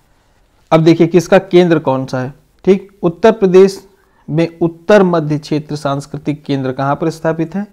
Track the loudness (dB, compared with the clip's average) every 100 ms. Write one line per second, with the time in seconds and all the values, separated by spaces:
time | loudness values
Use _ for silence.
0 | _ _ _ _ _ _ -2 0 2 2
1 | 2 0 2 0 2 2 4 2 0 -4
2 | -4 -8 -8 -12 _ _ 0 0 -2 _
3 | -6 0 0 2 2 6 4 2 -16 _
4 | _ _ -8 -4 -4 -2 -6 -4 2 2
5 | 4 0 -2 -6 -4 -6 -6 -8 -6 -6
6 | -8 -10 -8 -8 -6 -4 -4 -4 -4 -4
7 | -4 -4 -6 -4 -6 -8 -10